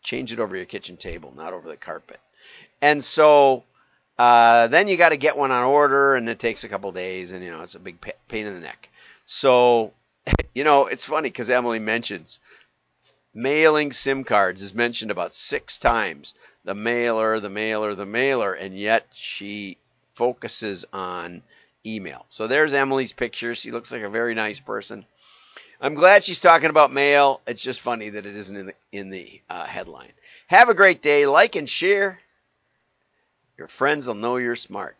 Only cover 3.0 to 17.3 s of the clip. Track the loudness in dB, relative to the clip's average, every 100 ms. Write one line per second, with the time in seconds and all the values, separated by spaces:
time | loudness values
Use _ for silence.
3 | -2 4 8 8 6 2 _ _ _ _
4 | _ 2 6 8 8 6 6 4 2 4
5 | 4 4 0 0 0 0 2 4 4 4
6 | 4 2 -2 -4 -4 -4 -8 -8 -8 -8
7 | -8 -8 -10 -14 -14 -14 -14 -16 -18 -18
8 | -16 -18 _ -10 -10 -12 -16 -18 _ _
9 | -20 _ _ -2 2 4 4 2 -2 _
10 | _ _ -4 -2 -2 -2 2 4 2 -4
11 | -6 -4 -6 -8 -2 0 0 -4 -4 -4
12 | -6 -12 -14 -20 _ _ _ _ _ _
13 | _ _ _ -6 -2 4 4 4 0 -4
14 | -2 -4 0 0 0 -4 -12 -4 -4 -4
15 | -8 -6 -6 -8 -6 -8 -8 -2 0 0
16 | -4 -8 -18 -20 _ _ -12 -8 -4 -2
17 | -2 0 0